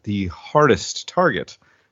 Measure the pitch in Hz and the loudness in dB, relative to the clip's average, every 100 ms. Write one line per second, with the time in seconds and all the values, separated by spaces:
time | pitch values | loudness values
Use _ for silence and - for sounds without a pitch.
0 | - 101 90 - - 151 147 95 - - | -6 -4 -4 -8 -2 2 4 4 0 -12
1 | - - 180 101 - - _ _ _ | -6 0 0 0 -8 -14 _ _ _